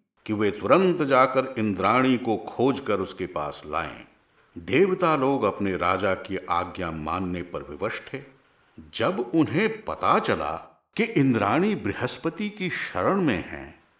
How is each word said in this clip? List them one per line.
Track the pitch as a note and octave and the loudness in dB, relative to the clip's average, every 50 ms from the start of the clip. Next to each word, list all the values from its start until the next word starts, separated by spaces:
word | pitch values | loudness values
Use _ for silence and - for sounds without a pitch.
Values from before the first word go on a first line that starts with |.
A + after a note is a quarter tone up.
| _ _ _ _ - | _ _ _ _ -8
कि | - G#2+ | -4 -2
वे | G#2 G#2+ G2+ | 0 0 0
तुरंत | - - - G2+ C#3 F3 F#3+ F#3 E3+ D3+ D3+ | 0 0 2 4 6 6 6 4 2 2 2
जाकर | C3+ C3+ B2+ C3 C3 - C3 C3 - - A2+ | 4 4 6 6 4 4 0 -2 0 -2 -2
इंद्राणी | G#2+ G#2+ G2 F2 F#2+ G2+ A#2 B2+ C3 C3 B2+ A2+ | -2 0 0 2 2 2 4 4 4 4 2 2
को | - A#2 A2 F#2+ | 2 0 -2 -2
खोजकर | - - - - A#2+ C#3 C3 G2+ - G2+ G#2 F#2+ | -2 -6 -2 0 2 2 0 0 -2 -2 -2 -2
उसके | F#2+ - - - F#2 D#2+ | -2 -4 -6 -8 -8 -6
पास | - D#2 D2 D2 C#2+ - - | -6 -6 -6 -6 -8 -10 -10
लाएं। | D2+ D2+ E2 E2 C#2+ - - - - _ _ _ _ _ _ _ _ - | -6 -4 -4 -4 -6 -8 -14 -18 -20 _ _ _ _ _ _ _ _ -18
देवता | F2+ E2+ E2+ G#2 D3 G3 F#3+ F#3 F3+ F3+ E3 D#3 | -14 -4 0 2 4 4 4 2 2 2 2 2
लोग | C#3+ C3 C3+ C#3 C3 A2 | 4 2 2 2 4 2
अपने | G2 F#2+ - G2+ G2 F#2 E2+ | 0 0 0 0 0 0 2
राजा | F2 F2 F#2+ F#2 G2 G2 F#2 F2+ | 2 0 2 2 2 0 0 -2
की | - - F#2+ F#2 - - | -4 -6 -6 -6 -4 -2
आज्ञा | F2 F2 F2+ F2 F2 - F2+ E2+ | -2 -2 -2 -4 -6 -6 -6 -6
मानने | D#2+ D#2+ D2+ D#2 E2+ F#2 F#2+ F2+ F2+ F2 E2+ | -6 -6 -4 -4 -2 -2 -2 -2 -4 -6 -6
पर | - - D2+ C#2 | -8 -10 -10 -10
विवश | - D2 D2+ F#2 A#2 - - - | -10 -8 -6 -4 -4 -4 -6 -10
थे। | - - C3+ C#3 - - _ _ _ _ _ _ _ _ - D#2+ D#2 - | -10 -12 -12 -12 -16 -20 _ _ _ _ _ _ _ _ -20 -18 -10 -4
जब | - - D3+ F#3 G#3 - - - | -2 0 0 0 -2 -2 0 2
उन्हें | E3 D3+ G#2+ A#2 E3 A3 A3 A3 - - | 2 2 2 2 0 0 0 -2 -4 -8
पता | - D#2 - - G2+ D3 G#3+ | -8 -6 0 2 4 4 4
चला | G#3 - G#2 E2 D2+ D2+ D#2+ E2+ - - _ _ _ _ - | 2 2 0 0 0 -4 -6 -6 -10 -14 _ _ _ _ -4
कि | - A3+ | -2 -2
इंद्राणी | A3+ - E3+ C3+ C3+ A#2 A2 G2+ G2+ A2+ D3+ F#3 G#3+ G#3 | 0 2 4 4 4 4 4 4 2 4 2 2 2 0
बृहस्पति | C3+ F#2 G2+ G2 - B2 B2 - - - E3 D#3+ - G#3 G#3 | 0 -2 -4 -4 -2 -4 -4 -4 -4 -6 -6 -6 -6 -8 -8
की | G3+ - F#3 F3 | -6 -6 -6 -6
शरण | - - - - - F2+ F#2 B2+ F#3 G3+ | -4 -6 -6 -4 -2 0 2 2 2 2
में | F3+ D3 G#2 E2+ C#2+ | 2 2 0 0 -2
हैं, | - D#2 C#2+ C2+ C#2+ - - _ _ _ | -6 -10 -14 -14 -16 -18 -20 _ _ _